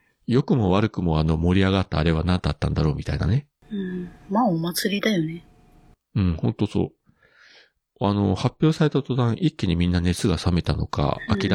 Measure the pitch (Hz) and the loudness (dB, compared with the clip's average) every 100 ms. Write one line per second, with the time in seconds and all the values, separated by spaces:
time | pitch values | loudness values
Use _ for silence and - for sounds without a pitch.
0 | _ _ - 117 - 147 98 95 107 - | _ _ 0 0 2 2 4 2 0 0
1 | 87 78 78 80 85 92 95 95 92 80 | 0 2 2 2 2 2 2 2 0 0
2 | 80 80 82 90 76 - 73 76 78 71 | 2 2 0 0 -2 -2 -2 0 0 -2
3 | - 71 76 123 - _ - 208 185 180 | -4 -2 0 0 -2 _ -10 -8 -6 -8
4 | 175 - - 202 240 165 170 170 214 202 | -10 -16 -4 0 0 0 -2 -4 -4 -2
5 | 220 190 156 170 - _ _ - - _ | 0 0 -2 -8 -16 _ _ -20 -20 _
6 | _ - 92 82 117 - 104 95 90 - | _ -2 0 0 -4 -2 -2 -2 -4 -6
7 | _ _ _ _ - - _ _ _ _ | _ _ _ _ -20 -20 _ _ _ _
8 | 101 101 98 95 - - 156 156 151 143 | -2 2 0 0 -2 0 0 2 0 0
9 | 131 127 120 113 160 - 95 85 87 87 | -2 -2 0 0 -2 0 -2 2 2 2
10 | 87 85 104 85 - 87 - 73 73 - | 0 0 0 0 0 0 0 -4 -4 -2
11 | 71 - - 208 196 | -2 -2 -2 -2 0